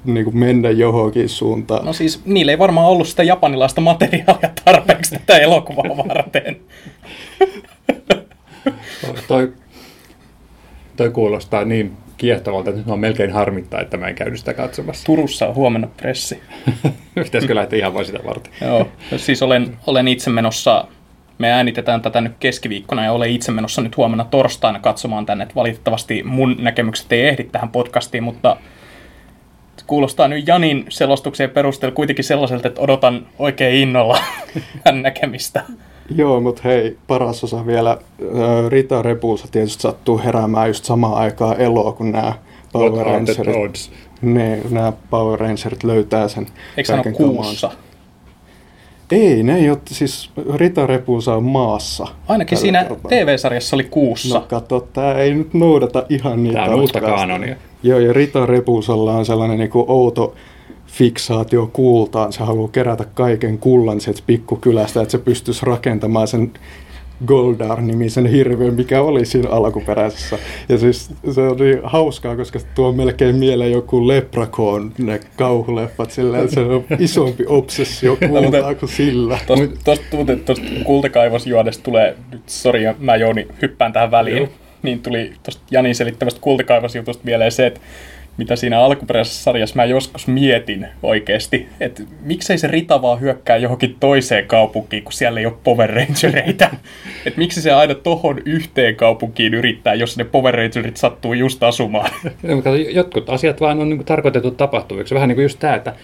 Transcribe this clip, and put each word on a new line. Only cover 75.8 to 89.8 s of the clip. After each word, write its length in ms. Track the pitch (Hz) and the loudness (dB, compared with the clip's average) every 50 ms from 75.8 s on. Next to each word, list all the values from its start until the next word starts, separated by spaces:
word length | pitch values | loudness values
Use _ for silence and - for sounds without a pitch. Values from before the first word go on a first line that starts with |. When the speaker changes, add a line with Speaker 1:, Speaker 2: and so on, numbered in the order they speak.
| 113 113 - - 117 117 | -4 -6 -6 -8 -8 -6
Speaker 1:
sillä 280 | - 131 123 123 123 127 | -4 -2 -2 0 0 0
että 160 | 127 123 - | 0 0 0
se 60 | 135 | 0
on 240 | 120 120 127 127 123 - 147 139 | 0 2 0 0 0 -2 0 0
isompi 460 | 175 160 - 180 139 127 120 117 117 | 0 2 2 2 2 2 0 -2 -2
obsessio 720 | - 147 139 131 - - - 135 - - - 131 127 135 131 | 2 2 2 2 0 -2 -4 -4 -4 -2 0 0 2 2 2
Speaker 2:
<laughs> 60 | - - | 0 0
Speaker 1:
kultaa 460 | 147 139 139 135 147 139 139 139 139 | 2 2 2 4 4 2 2 0 -2
kuin 140 | - - 123 | -4 -6 -6
sillä. 480 | - - 143 143 127 123 120 113 123 - - | -2 0 0 2 2 0 0 0 -2 -2 0
Speaker 2:
Tosta, 200 | - 127 135 143 165 - - - | 2 2 2 2 0 -2 -2 0
tosta, 200 | 147 147 147 - - | 0 0 0 -2 -4
tosta, 260 | 156 147 139 131 123 127 - | -4 -2 0 0 -2 0 0
tosta 220 | - 123 110 104 - 110 120 113 | -2 -2 -2 -4 -8 -6 -4 0
kultakaivosjuonesta 1000 | 127 139 139 139 131 - 120 117 120 117 117 - 123 120 113 110 113 - - - | 2 2 2 2 2 4 4 4 4 2 0 -2 0 2 2 2 2 -2 -6 -4
tulee, 320 | 127 120 113 107 - - - - - | 0 2 4 4 2 0 -4 -12 -18
nyt 100 | - - - | -18 -18 -16
sori, 360 | - - - - 127 120 113 110 110 110 - | -14 -6 -2 2 2 2 2 2 0 -2 -2
mä 180 | 139 127 113 | 0 2 2
Jouni 300 | 110 113 113 110 107 - - - - | 4 2 2 0 0 -4 -8 -6 -6
hyppään 300 | 151 - - - 117 113 | -6 -4 0 0 -2 0
tähän 180 | 113 113 117 113 | 0 0 2 4
väliin, 260 | 117 117 - - 120 | 4 2 2 2 0
Speaker 3:
Joo. 120 | 131 143 139 - - - - - - | -2 -2 -4 -6 -12 -20 -20 -16 -10
Speaker 2:
niin 200 | - 131 123 120 | -6 -6 -6 -6
tuli 300 | - 123 120 113 110 - - - | -6 -6 -4 -4 -6 -8 -12 -16
tosta 200 | - - - - - - | -16 -16 -16 -14 -6 0
Janin 240 | 127 127 127 123 120 | 2 2 2 2 2
selittämästä 460 | 117 120 117 113 - 127 120 - - | 0 -2 -4 -4 -4 -4 -4 -4 -2
kultakaivosjutusta 840 | - 147 135 127 127 - 123 117 123 117 120 120 110 123 120 - - | 0 2 2 2 2 2 0 0 0 -2 -6 -8 -8 -8 -8 -8 -4
mieleen 280 | 123 117 113 113 113 | -2 0 0 0 0
se, 140 | 113 - 127 | 2 2 0
että 140 | 120 - - - - - - - - - - - - - - | 0 0 -4 -14 -20 -20 -20 -20 -20 -20 -20 -20 -14 -10 -8
mitä 180 | 110 - 120 | -4 -4 -2
siinä 240 | 120 123 120 113 117 | -2 0 2 4 4
alkuperäisessä 600 | 123 139 143 143 - 110 120 113 113 113 - - | 4 4 4 0 -2 -2 0 0 0 -2 -4 -4
sarjassa 340 | - 131 120 117 107 107 - | -2 0 0 0 0 -2 0
mä 80 | 127 | 0